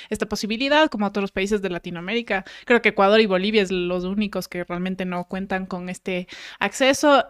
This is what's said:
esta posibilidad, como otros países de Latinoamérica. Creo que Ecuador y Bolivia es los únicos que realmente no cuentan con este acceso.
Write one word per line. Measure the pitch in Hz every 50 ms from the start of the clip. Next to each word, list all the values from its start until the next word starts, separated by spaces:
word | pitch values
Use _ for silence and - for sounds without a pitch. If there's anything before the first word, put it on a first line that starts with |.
| - -
esta | 214 214 214 -
posibilidad, | 214 - - 202 226 220 269 277 294 302 311 311
como | - 208 208
otros | 196 202 208 196 196
países | - 190 190 202 214 202
de | 190 190
Latinoamérica. | 180 170 - 180 170 165 175 185 226 233 233 - 202 190 180 - - - -
Creo | - 240 226
que | 233 214
Ecuador | - - 196 196 214 226
y | 226
Bolivia | 202 190 180 185 214 214 214
es | 190 180
los | 190 180 175 175 180 180 180
únicos | 185 196 208 214 202 - 185 180 -
que | - 180 175
realmente | - 175 175 180 190 185 185 185
no | 185 180 180 175
cuentan | - 202 190 196 190 196 185 185
con | 185 190 175 180 180
este | 180 - - 196 185 180 180 _ - - - - - -
acceso. | 196 202 - - 269 262 269 - - 294 277 254 - -